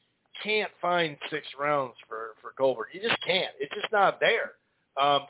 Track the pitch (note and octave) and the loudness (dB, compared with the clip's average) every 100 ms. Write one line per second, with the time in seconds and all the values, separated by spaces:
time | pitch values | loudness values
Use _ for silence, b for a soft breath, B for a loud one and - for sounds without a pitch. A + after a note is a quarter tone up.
0 | _ _ _ - G3+ G#3+ F#3+ - F3 F3 | _ _ _ -12 -2 -2 -2 -4 0 0
1 | E3 C#3+ - D3+ - C#3 D3 D3 B2+ A2 | 0 -4 -8 -8 -10 -4 0 0 -2 -8
2 | - A2+ A2+ G#2+ A#2+ - C3+ A#2 G#2+ F3 | -14 -12 -12 -14 -18 0 2 2 -6 -6
3 | A3+ - - F3+ B2 - C#3+ G#3 - G#3 | -2 -2 0 0 0 -6 -8 -6 -2 4
4 | F3+ - D#3 A3 - - _ _ _ C3+ | 4 4 2 2 -2 -12 _ _ _ 0
5 | C#3+ C#3 C#3 | 4 4 0